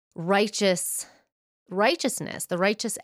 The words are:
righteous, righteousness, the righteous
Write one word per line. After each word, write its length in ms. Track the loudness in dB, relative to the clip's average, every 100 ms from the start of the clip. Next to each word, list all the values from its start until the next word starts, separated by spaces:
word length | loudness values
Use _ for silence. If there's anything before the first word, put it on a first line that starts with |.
| _ -8
righteous, 880 | 0 2 2 2 2 2 -2 -8 -10 _ _ _ _ _ _
righteousness, 760 | 2 2 2 0 -2 -6 -8 -4
the 120 | 0
righteous 400 | 2 0 -4 -6